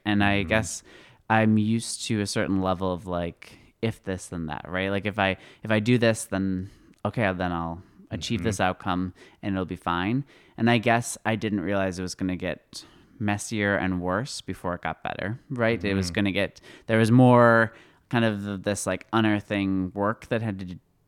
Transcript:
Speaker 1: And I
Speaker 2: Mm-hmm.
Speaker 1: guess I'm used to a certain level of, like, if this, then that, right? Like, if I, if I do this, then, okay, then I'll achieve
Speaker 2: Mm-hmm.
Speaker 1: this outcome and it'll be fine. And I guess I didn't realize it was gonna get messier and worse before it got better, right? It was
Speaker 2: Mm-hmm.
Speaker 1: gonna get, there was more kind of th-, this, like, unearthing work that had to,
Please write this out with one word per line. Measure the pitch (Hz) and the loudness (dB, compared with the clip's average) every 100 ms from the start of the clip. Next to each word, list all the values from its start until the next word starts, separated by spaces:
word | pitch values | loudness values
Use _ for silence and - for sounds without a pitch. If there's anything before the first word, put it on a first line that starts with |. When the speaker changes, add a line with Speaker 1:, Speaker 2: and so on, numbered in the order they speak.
Speaker 1:
And | 107 101 | 0 2
I | 101 101 | 2 2
Speaker 2:
Mm-hmm. | 90 | 2
Speaker 1:
guess | 110 107 - - - - _ - | 0 0 -8 -14 -20 -20 _ 0
I'm | 110 110 107 | 4 6 4
used | 107 113 - - - | 2 0 -4 -8 -4
to | 110 | -2
a | 101 | -2
certain | 113 82 95 | -2 0 0
level | 92 90 95 | 0 0 -2
of, | 90 92 | -4 -4
like, | 87 85 - - - - _ | -4 -6 -8 -20 -20 -20 _
if | 113 - | -6 -4
this, | 95 92 - | -8 -8 -8
then | 87 78 | -8 -8
that, | 71 - | -8 -6
right? | 92 98 | -4 -2
Like, | 98 104 | -2 -2
if | 104 | 0
I, | 95 92 - - | 0 -2 -8 -12
if | 110 | -2
I | 107 | 0
do | 110 123 | 2 4
this, | 117 110 - | 4 0 -4
then, | 95 95 92 95 - - _ | -2 -2 -2 -6 -14 -20 _
okay, | 104 127 98 | -6 0 0
then | 90 90 | 0 -2
I'll | 85 82 85 - - - | -4 -6 -8 -14 -20 -12
achieve | - - 90 | -10 -4 -2
Speaker 2:
Mm-hmm. | |
Speaker 1:
this | 110 101 | -2 0
outcome | 92 90 95 90 92 - - _ | -2 -2 -4 -4 -4 -8 -20 _
and | 104 | -4
it'll | 95 | -4
be | 90 90 | -4 -6
fine. | 87 85 98 131 - - _ - | -4 -2 0 -2 -4 -14 _ -2
And | 113 | 2
I | 120 | 4
guess | 117 117 - - | 4 2 0 -6
I | 110 110 | -4 -2
didn't | 110 101 | -2 -2
realize | 85 98 95 90 | -2 -2 -2 -4
it | |
was | 90 | -8
gonna | - 95 87 | -4 -4 -4
get | 87 76 _ - - - _ - | -6 -8 _ -20 -20 -20 _ -6
messier | 104 104 - 107 101 95 | -4 -4 -4 -2 0 0
and | 92 90 | 0 -2
worse | 87 98 139 - | -2 -2 -4 -10
before | - 92 90 | -10 -8 -6
it | 87 | -6
got | 82 - | -6 -6
better, | - - 101 120 - | -8 -6 -6 -8 -8
right? | 123 113 110 | -2 0 0
It | 101 | 0
was | 98 87 | 0 0
Speaker 2:
Mm-hmm. | |
Speaker 1:
gonna | 104 101 | 0 0
get, | 92 87 - - - - | 0 -2 -6 -20 -14 0
there | 113 | 4
was | 113 | 6
more | 127 123 120 117 113 110 - - _ _ | 8 8 8 8 6 4 -4 -20 _ _
kind | 123 | 0
of | 113 104 | 2 0
th-, | 101 98 | -4 -4
this, | 101 98 95 | -2 -2 -2
like, | 92 - | -4 -2
unearthing | 113 107 104 - 101 98 95 92 | 2 2 0 -2 -2 0 0 -2
work | 101 101 110 - | -2 -2 -2 -4
that | 117 | -4
had | 113 95 | -4 -6
to, | 90 85 - _ | -10 -12 -18 _